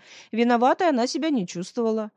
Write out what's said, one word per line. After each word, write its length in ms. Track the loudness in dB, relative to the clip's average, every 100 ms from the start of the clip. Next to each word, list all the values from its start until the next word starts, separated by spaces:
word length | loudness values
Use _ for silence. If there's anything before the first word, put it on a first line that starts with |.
| -14 -20 -8
Виноватой 580 | 0 2 4 2 2 2
она 160 | 2 -2
себя 240 | -2 -2
не 160 | -2 -2
чувствовала. 640 | -8 -8 -4 -2 -2 -6